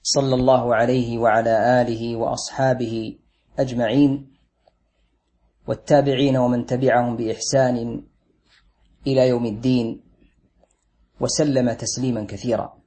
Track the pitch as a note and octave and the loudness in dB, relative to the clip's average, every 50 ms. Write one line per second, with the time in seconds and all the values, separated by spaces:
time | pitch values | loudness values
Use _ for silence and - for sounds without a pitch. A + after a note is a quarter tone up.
0 | _ - - C#3+ C#3 C3 B2+ B2+ B2+ C3+ C3 B2 A#2 A#2+ A#2 A2 A#2 A#2+ B2+ B2+ | _ 0 0 0 2 2 0 2 4 4 4 4 4 0 2 2 2 2 2 0
1 | B2 A#2+ A#2 A#2 A#2 A2+ G#2+ A2+ A2+ A2+ A2+ G#2+ G#2 A#2+ B2+ B2 A#2+ A#2+ A#2 A2 | 0 -2 -2 0 2 2 2 4 2 2 2 2 4 4 2 2 2 0 -4 -6
2 | A#2 A#2 A#2 A2+ A#2 - B2 A#2+ - - - - C3+ C3 B2+ A#2+ A#2+ A2 A2+ A2+ | -6 -6 -4 -4 -4 -4 -4 -6 -8 -10 -4 -2 0 0 0 0 -4 -6 -6 -6
3 | A2 - - _ _ _ _ _ _ _ _ - C#3 B2+ A#2+ A#2+ A#2+ G#2+ A#2+ C#3+ | -8 -8 -12 _ _ _ _ _ _ _ _ -4 -4 -2 -2 -2 -2 0 4 4
4 | C#3+ C#3 C#3 C#3 - - _ _ _ _ _ _ _ _ _ _ _ _ _ _ | 4 4 2 -2 -8 -18 _ _ _ _ _ _ _ _ _ _ _ _ _ _
5 | _ _ _ _ _ _ _ _ _ _ _ _ _ - A#2 - _ - D3+ C#3+ | _ _ _ _ _ _ _ _ _ _ _ _ _ -8 -8 -8 _ 2 2 4
6 | C#3 C#3 C3+ B2 C#3+ C#3 C3 C3 B2 B2 B2 A#2+ A2+ - B2+ - C3 B2+ A#2 B2 | 4 2 0 2 2 2 2 2 2 2 0 -2 -2 -4 -2 0 2 2 2 2
7 | A#2+ B2 A#2 A2+ A#2 A2 A2 - - - - C3+ C3 B2+ B2 A#2+ A#2 A#2 A#2 - | 0 0 -4 -4 -4 -6 -6 -6 -6 0 2 2 2 2 0 -2 -4 -6 -8 -10
8 | - _ _ _ _ _ _ _ _ _ _ _ _ _ _ _ _ _ _ _ | -14 _ _ _ _ _ _ _ _ _ _ _ _ _ _ _ _ _ _ _
9 | - C#3 C3+ C3 B2+ B2+ B2 A#2+ A#2+ A2+ G#2 G#2+ A#2+ B2+ B2+ B2 A#2 A2+ - - | -6 0 2 4 4 4 2 0 -2 -4 -6 -2 0 0 2 2 0 -2 -6 -10
10 | _ _ _ _ _ _ _ _ _ _ _ _ _ _ _ _ _ _ _ _ | _ _ _ _ _ _ _ _ _ _ _ _ _ _ _ _ _ _ _ _
11 | _ _ _ _ B2+ A#2+ - - D#3 D3 C3+ C3 B2 A#2+ A2+ - A#2 A2+ - B2 | _ _ _ _ -6 -4 -2 -2 0 0 0 0 0 0 -2 -4 -8 -8 -6 -4
12 | C3 C3 A#2+ A2 G#2 G2 G#2 G2 - B2 A2+ G#2 - - - _ _ | -4 -4 -4 -6 -8 -10 -12 -8 -4 -2 -2 -2 -4 -8 -14 _ _